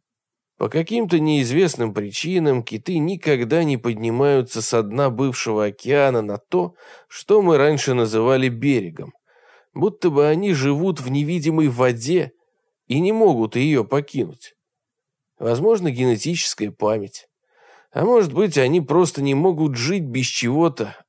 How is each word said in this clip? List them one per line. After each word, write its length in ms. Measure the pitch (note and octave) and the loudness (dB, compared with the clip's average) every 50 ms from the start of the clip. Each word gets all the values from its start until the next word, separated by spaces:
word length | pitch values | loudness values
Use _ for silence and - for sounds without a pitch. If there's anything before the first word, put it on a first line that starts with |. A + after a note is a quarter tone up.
| _ _ _ _ _ _ _ _ _ _ _ - | _ _ _ _ _ _ _ _ _ _ _ -6
По 120 | - A2 | -6 -2
каким-то 500 | - D#3 E3 E3+ A3 A#3+ A3+ F3 F3 D#3+ | -2 -2 -4 -2 -2 -2 -2 0 0 0
неизвестным 760 | D3+ D#3 D3+ C#3+ B2+ A#2 B2+ E3 F#3+ E3 - - A#2+ A2 G2 | 2 2 2 0 0 0 2 2 2 2 0 -2 -4 -4 -4
причинам 680 | G#2+ G#2 G2+ G2 - - D#3+ F#3 F3+ D#3+ D3 C3 B2 A#2 | -6 -8 -6 -8 -8 -6 -2 -2 0 2 2 0 0 -2
киты 340 | - A2 G#2+ - F3 F#3 D#3+ | -6 -10 -10 -6 -4 -2 -2
никогда 640 | D3 E3+ G3 F3 - D#3 D3 B2 A#2+ A2 D3 E3+ E3+ | 0 -2 -4 -4 -2 0 0 0 0 0 0 0 0
не 140 | D3+ C#3 A#2 | 0 -2 -2
поднимаются 840 | - A#2+ A2+ G#2+ A2+ A2+ A#2 B2 C#3 C#3+ C#3+ C3+ A#2+ A2+ - A2+ A2 | -2 -4 -6 -4 -4 -4 0 0 2 2 2 2 0 -2 -4 -4 -4
со 180 | - - A#2 | 0 0 0
дна 300 | A2 G2+ G#2+ C3+ C#3+ C3 | 0 0 -2 -2 -2 -2
бывшего 540 | A#2 A2 C3+ C3+ B2 - - B2 A2 G#2+ G#2+ | 0 -2 -4 -4 -2 -4 -4 -2 -2 0 -2
океана 580 | G#2 G2 _ - A#2 C#3 C#3+ C#3 C3+ B2+ A#2 G#2+ | -2 -4 _ -4 0 2 2 4 4 2 0 -2
на 160 | G#2 G2+ G2+ | -2 -6 -10
то, 340 | _ - - F#3 F3 F3 _ _ - - - - _ _ | _ -4 -2 -2 -2 -2 _ _ -20 -20 -20 -20 _ _
что 360 | - - - - G3+ G#3+ G3 | -18 -12 -2 2 2 4 4
мы 140 | F3 D#3+ C3+ | 4 4 4
раньше 360 | C#3 D3+ D#3 C3+ - C#3 B2+ | 4 2 2 0 0 -2 0
называли 560 | B2 A2+ A2 A2 A2 A2+ B2+ C3+ C3 C3 B2+ | 0 0 0 0 0 2 2 2 2 2 0
берегом. 640 | A#2+ A2+ B2+ C#3+ C#3 A#2 F#2+ E2+ D#2+ - - - - _ _ _ _ _ _ _ _ _ _ _ - | -2 -2 0 0 0 0 0 -4 -10 -12 -14 -14 -16 _ _ _ _ _ _ _ _ _ _ _ -6
Будто 340 | - D#3 G#3+ - - - F3 | -2 -2 -2 -2 0 -2 0
бы 180 | C#3+ C#3 D3 D3+ | 2 4 4 4
они 260 | D#3 E3 G3+ G3+ F3+ | 4 2 2 0 0
живут 460 | C3+ C3+ C#3 C#3+ D3 F3 G3 F3 C3+ | 0 2 0 0 0 0 -2 -2 -4
в 100 | B2+ B2+ | -4 -4
невидимой 580 | C3 C#3+ D3 D3 F3 F3 C3+ D#3+ D#3+ D#3+ D#3 C#3+ | -2 -2 -2 -2 -2 -2 -2 0 0 2 2 2
воде 640 | A#2+ A#2 C3 B2+ A#2+ A2+ A#2 C#3 F3 F3+ - C3+ _ _ _ _ _ _ _ _ _ _ _ - | 2 2 2 2 2 0 -2 0 0 0 0 -2 _ _ _ _ _ _ _ _ _ _ _ -4
и 120 | A#2+ D3 | -2 0
не 120 | F3 G3 | 2 2
могут 440 | A3 A3+ A3+ G3 C#3+ A#2 A2 G#2+ - | 2 4 4 4 4 2 0 -2 0
ее 280 | A#2+ C3+ D#3 D3+ B2+ G#2 | 0 0 2 2 0 0
покинуть. 720 | - C3+ C#3+ C#3+ - - C#3 G#2+ E2 - - - - _ _ _ _ _ _ _ _ _ _ _ _ _ _ _ _ _ - | 0 -2 -4 -4 -4 -6 -6 -6 -6 -6 -16 -20 -20 _ _ _ _ _ _ _ _ _ _ _ _ _ _ _ _ _ -8
Возможно, 540 | - A2+ A#2 A#2+ E3 A3 A#3 G3+ F3+ D#3 | -4 -2 -2 0 2 2 2 2 0 -2
генетическая 800 | B2+ A#2+ C3 B2+ A#2 G#2 - D#3 F3 E3 - - - - G#2 G2+ | -2 0 2 2 2 0 0 -4 -4 -2 -2 -4 -4 -4 -6 -8
память. 560 | - - G#2 G#2 A2 A2 G2 G2 - - - _ _ _ _ _ _ _ _ _ - _ _ _ | -6 -2 -2 0 0 -2 -4 -8 -14 -18 -20 _ _ _ _ _ _ _ _ _ -20 _ _ _
А 120 | - - D#3+ | -4 -2 0
может 300 | A3 B3 A#3 G3+ D#3+ B2+ | 4 4 4 4 2 2
быть, 240 | E3+ G#3 G3+ D#3 D3 | 0 0 0 2 2
они 240 | C3 B2+ D#3 F3+ | 2 4 2 0
просто 400 | D3 B2+ D3 F3 F3+ D#3 - C#3+ | 0 2 2 2 2 2 0 -2
не 140 | C#3 C#3 C#3 | -2 0 0
могут 400 | C#3 E3 F#3+ F3 D3+ D#3 D3 C3 | 2 2 0 2 2 0 -2 -2
жить 280 | A#2 A#2+ C#3+ F#3+ G3 E3 | -2 -4 -2 -2 -2 -4
без 220 | C3 A#2 B2+ B2 | -4 -4 -4 -4
чего-то 680 | - - - B2+ A#2+ C3 D3+ E3+ E3 C3 - A2 G2+ G2 - _ | -4 -4 -4 -2 -2 0 2 0 0 0 -4 -8 -8 -10 -18 _